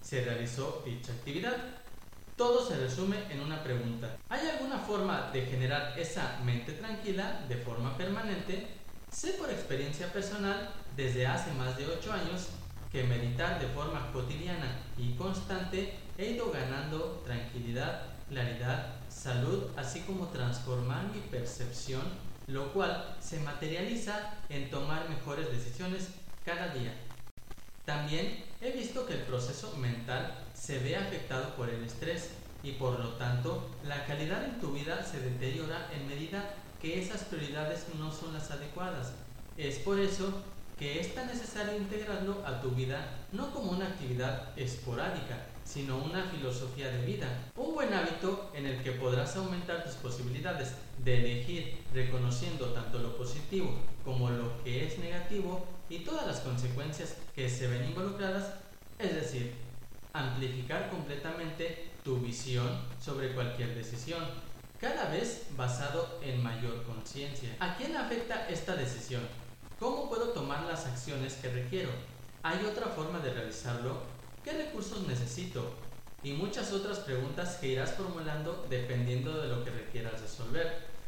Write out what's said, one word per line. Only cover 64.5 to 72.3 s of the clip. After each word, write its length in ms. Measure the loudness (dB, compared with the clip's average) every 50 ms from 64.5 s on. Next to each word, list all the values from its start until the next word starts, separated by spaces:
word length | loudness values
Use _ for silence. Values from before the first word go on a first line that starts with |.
| -8 -8 -10 -12 -6 -2
cada 320 | -2 0 0 0 0 0
vez 360 | 2 2 2 0 0 -4 -4 -4 0
basado 640 | 0 0 2 2 0 0 0 0 0 0 0 -4 -4
en 180 | -2 0 2 2
mayor 440 | 2 2 0 0 0 -2 0 -2 -2
conciencia. 720 | -4 -4 -6 -6 -6 -6 -6 -4 -4 -4 -4 -4 -4 -2 -2
¿A 160 | -2 -2 -2
quién 220 | -2 -2 -2 0
afecta 520 | 0 0 0 0 -2 0 -2 -2 -2 -2 -2
esta 280 | -2 -2 0 0 0
decisión? 460 | 0 0 -2 -2 -4 -4 -4 -2 -2 -2 -4 -6 -8 -10 -10 -12 -12 -12 -12 -6 -2
¿Cómo 280 | 0 0 0 0 0 0
puedo 220 | 0 2 2 2
tomar 340 | 0 0 0 0 0 0 0
las 220 | -2 -2 -2 -2
acciones 480 | -4 -4 -4 -4 -4 -2 -2 -2 -2 -4
que 160 | -4 -4 -2
requiero? 400 | -2 0 0 0 0 0 0 -2 -2 -4 -8 -10 -12 -12 -12 -12